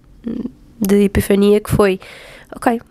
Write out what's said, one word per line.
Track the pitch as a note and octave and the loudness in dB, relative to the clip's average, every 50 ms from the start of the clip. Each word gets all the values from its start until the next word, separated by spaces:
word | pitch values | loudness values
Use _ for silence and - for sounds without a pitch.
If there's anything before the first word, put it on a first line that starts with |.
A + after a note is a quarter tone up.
| _ _ - - - - - - - - - _ - - - - | _ _ -20 -16 -12 -12 -10 -10 -12 -14 -14 _ -20 -20 -10 -6
de | G#3+ F#3+ G3+ G3+ | -2 0 2 2
epifania | G3+ G3 - G3+ - - G3+ G3 G3+ G3+ G#3 G#3+ | 2 2 0 -2 0 0 2 2 4 4 2 2
que | G#3 - | 0 -4
foi, | - - G#3 G3 F#3 F#3+ - - - - - - - - - - - | 0 0 0 0 0 -4 -8 -18 -20 -20 -20 -20 -20 -20 -20 -20 -14
ok, | - - C4 A#3 A#3+ - - | -4 -2 -2 -2 -2 -6 -4